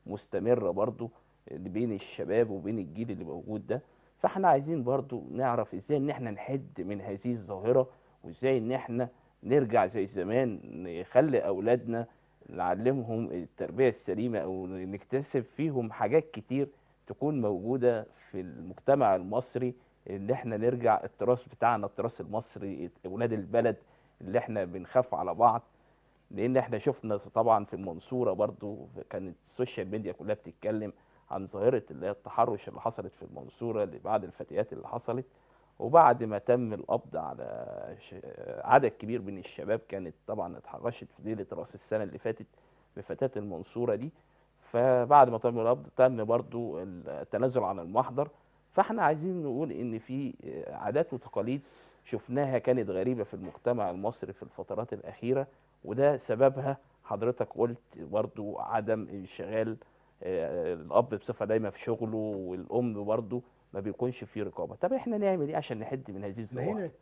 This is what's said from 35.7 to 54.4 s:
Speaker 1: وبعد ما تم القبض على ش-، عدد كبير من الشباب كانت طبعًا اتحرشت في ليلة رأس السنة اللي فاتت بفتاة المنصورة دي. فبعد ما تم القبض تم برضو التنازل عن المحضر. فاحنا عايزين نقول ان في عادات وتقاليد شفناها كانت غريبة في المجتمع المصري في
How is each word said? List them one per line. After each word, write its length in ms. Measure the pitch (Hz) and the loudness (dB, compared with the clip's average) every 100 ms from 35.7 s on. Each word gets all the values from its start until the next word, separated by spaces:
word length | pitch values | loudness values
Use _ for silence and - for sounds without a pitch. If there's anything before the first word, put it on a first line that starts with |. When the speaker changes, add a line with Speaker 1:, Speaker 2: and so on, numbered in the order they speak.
| - | -6
Speaker 1:
وبعد 460 | 117 165 147 120 | 6 10 10 8
ما 140 | 113 104 | 2 0
تم 340 | - 123 117 | 4 4 2
القبض 440 | 104 - 120 - 82 | -4 -2 -2 -2 -6
على 800 | 76 67 58 55 62 - - - | -6 -8 -8 -8 -10 -10 -12 -14
ش-، 140 | - 92 - - - | -16 -16 -14 -12 -10
عدد 420 | - - 131 120 | -8 6 6 6
كبير 320 | - 107 120 | 0 -4 -4
من 160 | 95 95 | -6 -10
الشباب 420 | - - 82 113 - | -12 -8 -2 -2 -2
كانت 260 | 98 87 - - | -8 -8 -10 -8
طبعًا 320 | 104 87 - | -6 -6 -8
اتحرشت 480 | - - 117 110 - - | -14 -8 -8 -8 -12 -12
في 60 | |
ليلة 240 | 107 110 95 | -8 -6 -6
رأس 220 | 82 82 | -10 -10
السنة 280 | 101 - 107 | -14 -4 -4
اللي 160 | 101 - | -4 -6
فاتت 280 | 113 113 110 _ _ _ _ - | -6 -6 -10 _ _ _ _ -14
بفتاة 340 | - 82 131 104 | -10 -2 -2 -2
المنصورة 580 | 104 82 - 117 120 | -6 -8 -8 -2 0
دي. 160 | 104 147 - _ _ _ _ | 0 -4 -12 _ _ _ _
فبعد 680 | _ 117 131 127 120 147 127 | _ 2 6 6 8 10 10
ما 100 | 113 | 6
تم 200 | 123 117 | 0 2
القبض 280 | 113 127 143 - | 2 2 0 4
تم 280 | 131 117 | 4 6
برضو 540 | 107 120 - 117 113 80 | 2 2 0 -6 -4 -6
التنازل 800 | 95 87 71 71 - 107 131 123 | -8 -10 -10 -8 -4 2 2 2
عن 180 | 95 98 | 0 0
المحضر. 500 | 85 110 131 127 143 - _ _ _ | 0 0 0 -2 -4 -6 _ _ _
فاحنا 300 | - 202 220 | 2 2 4
عايزين 400 | 156 156 180 180 | 2 2 -2 -4
نقول 300 | 147 123 156 | -2 -2 -4
ان 260 | 78 120 113 | -4 -4 -6
في 360 | - 131 131 - - - - | -6 -6 -6 -8 -10 -10 -8
عادات 440 | - 104 147 165 | -6 -2 0 0
وتقاليد 460 | 123 - 110 113 139 - - - _ | -4 -6 -4 -2 -4 -6 -20 -20 _
شفناها 540 | - 107 - 127 139 123 | -8 -8 -4 -2 0 2
كانت 320 | 127 127 101 | 4 2 2
غريبة 340 | 98 127 123 | 0 0 0
في 100 | 101 | -4
المجتمع 560 | 92 92 - 120 120 95 | -8 -12 -4 -2 0 0
المصري 420 | 90 104 - 92 | -2 -4 -4 -8
في 100 | - | -12